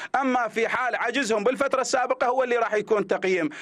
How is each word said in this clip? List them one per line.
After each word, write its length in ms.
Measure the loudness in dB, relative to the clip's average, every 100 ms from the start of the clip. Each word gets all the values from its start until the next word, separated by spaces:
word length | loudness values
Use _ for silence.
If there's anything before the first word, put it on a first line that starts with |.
| -4 -2
أما 280 | 0 0 0
في 200 | -2 0
حال 280 | 0 -2 -2
عجزهم 480 | -2 0 0 0
بالفترة 360 | 0 0 0 0
السابقة 460 | 0 0 0 0 0
هو 160 | 2
اللي 140 | 2 2
راح 180 | 2
يكون 320 | 0 0 0 0
تقييم. 440 | -2 0 0 0 -4